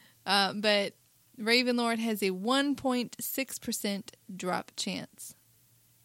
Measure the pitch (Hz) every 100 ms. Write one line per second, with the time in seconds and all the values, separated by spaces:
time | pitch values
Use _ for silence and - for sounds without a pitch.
0 | - _ - 196 190 208 214 208 196 -
1 | _ _ _ - 214 240 247 240 233 226
2 | 226 214 196 185 214 269 285 269 269 247
3 | 226 - - - 262 - - 220 208 196
4 | - - - 185 180 180 - - - 185
5 | - - - - _ _ _ _ _ _